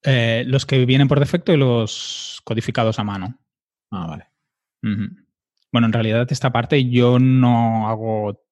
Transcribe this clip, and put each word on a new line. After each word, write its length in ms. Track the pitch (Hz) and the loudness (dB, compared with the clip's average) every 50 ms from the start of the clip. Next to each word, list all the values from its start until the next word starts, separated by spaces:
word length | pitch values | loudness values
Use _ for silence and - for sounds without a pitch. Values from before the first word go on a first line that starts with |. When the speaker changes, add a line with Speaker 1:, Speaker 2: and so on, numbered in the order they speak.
| - | 0
Speaker 1:
Eh, 400 | 143 135 123 117 117 113 117 123 | 2 2 2 2 0 0 -2 -2
los 180 | 127 131 139 - | 0 -2 -2 0
que 200 | - 139 131 127 | 0 2 2 4
vienen 220 | 120 131 139 139 | 4 4 4 4
por 120 | 131 143 139 | 4 4 2
defecto 340 | 143 - - 175 - - 170 | 2 0 -2 -4 0 2 2
y 40 | |
los 800 | 143 135 127 120 117 110 104 - - - - - - - - - - _ | 2 4 2 2 0 -2 -4 -6 -12 -12 -12 -12 -12 -14 -14 -16 -18 _
codificados 560 | - 113 113 - - 110 - 117 110 110 - | -6 -6 -4 -4 -4 -2 0 0 0 -2 -2
a 40 | 107 | -6
mano. 340 | 104 101 98 92 101 127 _ _ _ _ _ _ _ _ _ _ _ | -6 -6 -6 -8 -10 -12 _ _ _ _ _ _ _ _ _ _ _
Speaker 2:
Ah, 160 | 104 92 - | -10 -10 -10
vale. 180 | - - - - _ _ _ _ _ _ _ _ _ _ _ - | -10 -12 -14 -16 _ _ _ _ _ _ _ _ _ _ _ -6
Speaker 1:
Ujú. 260 | 107 104 110 101 - - _ _ _ _ _ _ _ _ _ _ _ | -6 -4 -4 -6 -10 -12 _ _ _ _ _ _ _ _ _ _ _
Bueno, 160 | - 117 117 | 0 2 2
en 60 | 113 110 | 2 2
realidad 340 | 117 113 110 110 117 123 127 | 0 0 0 0 -2 -2 -2
esta 220 | 147 - - 131 | -4 -2 -2 0
parte 360 | - 117 113 - 151 143 131 123 | 0 -2 0 2 0 0 2 2
yo 300 | 120 123 120 123 123 123 | 2 4 4 4 4 4
no 680 | 127 131 131 127 127 123 120 117 117 113 113 113 110 107 | 4 4 4 4 4 4 4 2 2 0 0 -2 -2 -4
hago 520 | 113 107 110 113 110 107 107 104 104 _ _ _ | -6 -6 -4 -4 -4 -4 -4 -6 -8 _ _ _